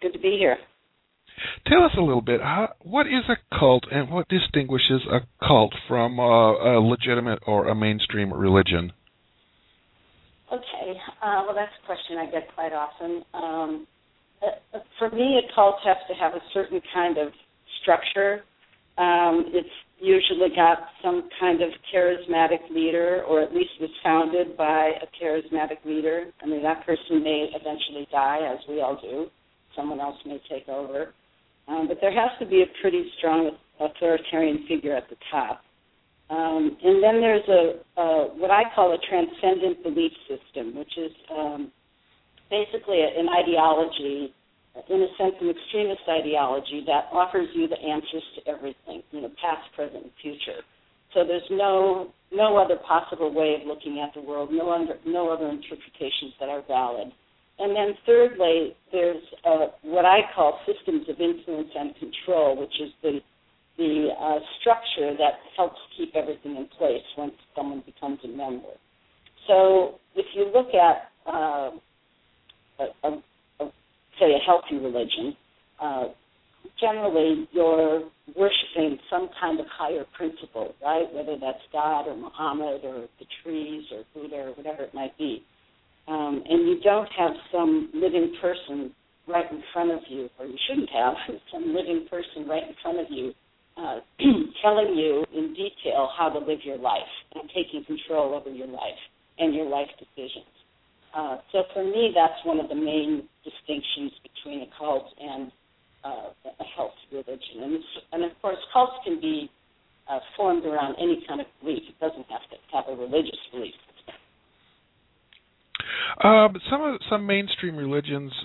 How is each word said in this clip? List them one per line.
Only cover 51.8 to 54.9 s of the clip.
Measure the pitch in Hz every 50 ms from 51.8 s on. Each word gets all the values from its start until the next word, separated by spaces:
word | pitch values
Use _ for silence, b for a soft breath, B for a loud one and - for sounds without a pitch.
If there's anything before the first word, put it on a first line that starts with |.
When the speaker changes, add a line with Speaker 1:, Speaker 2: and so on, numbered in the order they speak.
| 190 196 185 185 185 180 - _ _ _ 185
Speaker 1:
no | 202 214 214 202
other | 202 185 - 175 - - -
possible | 160 165 165 - 175 165 165 156 143
way | 160 156 156 151 147
of | 147
looking | 147 151 151 - 147 143 143
at | 147 147 -
the | 151 139
world, | 139 147 147 147 147
no | 156 165 165 175 170
under, | 170 165 160